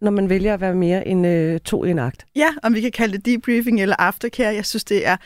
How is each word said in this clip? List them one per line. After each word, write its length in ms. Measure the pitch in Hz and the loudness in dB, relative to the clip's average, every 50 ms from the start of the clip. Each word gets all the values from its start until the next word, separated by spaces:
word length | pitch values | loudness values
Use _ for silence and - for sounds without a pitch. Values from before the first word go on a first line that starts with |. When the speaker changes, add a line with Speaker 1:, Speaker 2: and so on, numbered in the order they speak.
Speaker 1:
når 100 | 208 208 | -2 0
man 180 | 202 202 190 185 | 2 2 2 2
vælger 240 | 185 190 190 214 208 | 2 0 2 0 0
at 80 | 190 | 0
være 140 | 185 190 180 | 0 0 0
mere 320 | 185 180 170 180 190 - - | 2 2 2 2 0 0 0
end, 200 | 190 185 175 175 | 0 2 2 2
øh, 320 | 175 165 160 160 165 165 | 2 2 2 0 -2 -4
to 240 | - - - - - | -4 -4 -2 -2 0
i 60 | 180 | 0
en 80 | 175 160 | 0 0
akt. 260 | 123 127 - - - - _ | -2 -4 -6 -10 -16 -8 _
Speaker 2:
Ja, 120 | 277 294 320 302 294 - | 0 0 0 0 -2 0
om 100 | 226 233 | 0 0
vi 80 | 220 | 0
kan 100 | 220 247 | 0 -2
kalde 260 | - - 233 220 185 202 | -2 -2 -2 -2 -2 -4
det 80 | 196 | -2
debriefing 560 | 240 247 233 - - 240 233 233 247 233 220 | -2 -2 0 0 0 0 0 2 2 0 2
eller 140 | 196 190 208 - | 2 0 0 2
aftercare. 540 | 175 180 202 - - 240 - - 247 214 214 | 0 0 0 -2 -6 -6 -2 -2 0 0 0
Jeg 100 | 208 196 | -2 -4
synes, 180 | - - 220 - | -4 -6 -6 -4
det 240 | - 208 196 - - | -2 0 0 2 0
er 100 | 180 190 - | -2 -2 -4